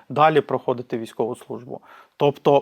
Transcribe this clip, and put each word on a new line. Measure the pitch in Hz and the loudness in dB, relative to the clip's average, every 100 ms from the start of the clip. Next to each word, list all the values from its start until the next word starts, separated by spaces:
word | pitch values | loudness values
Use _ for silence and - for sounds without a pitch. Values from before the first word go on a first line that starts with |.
| - | -8
далі | 135 156 151 | 0 2 2
проходити | - 127 - 123 120 117 | 0 -4 -4 -6 -6 -8
військову | 113 - 113 123 | -8 -6 -6 -6
службу. | - 117 123 - _ - _ - | -12 -14 -14 -18 _ -20 _ -2
Тобто | 143 - 156 139 | 0 2 2 2